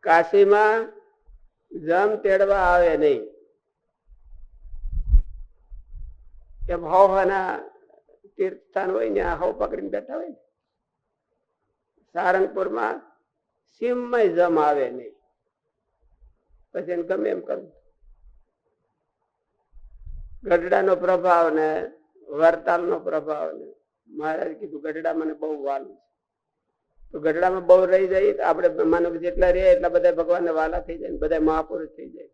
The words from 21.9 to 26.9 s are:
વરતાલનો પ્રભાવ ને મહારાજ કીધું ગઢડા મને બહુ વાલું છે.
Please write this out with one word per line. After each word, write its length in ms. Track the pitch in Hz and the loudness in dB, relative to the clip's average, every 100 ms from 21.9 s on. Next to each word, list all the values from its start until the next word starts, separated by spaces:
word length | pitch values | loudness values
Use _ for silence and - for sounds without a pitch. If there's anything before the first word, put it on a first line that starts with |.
| - _ _ - | -14 _ _ -14
વરતાલનો 680 | 143 165 165 - 170 175 165 | 2 4 4 0 -2 0 -4
પ્રભાવ 540 | 175 160 151 156 - | -4 -6 -4 -6 -6
ને 220 | - - - _ _ _ | -10 -16 -20 _ _ _
મહારાજ 500 | - 156 160 165 156 | -8 -6 -4 -6 -10
કીધું 220 | - 147 | -14 -12
ગઢડા 320 | 156 156 160 | -10 -6 -6
મને 200 | 160 160 | -4 -6
બહુ 300 | 147 151 151 | -6 -8 -6
વાલું 320 | 139 135 - - | -6 -8 -10 -20
છે. 100 | _ _ _ _ _ _ _ _ _ | _ _ _ _ _ _ _ _ _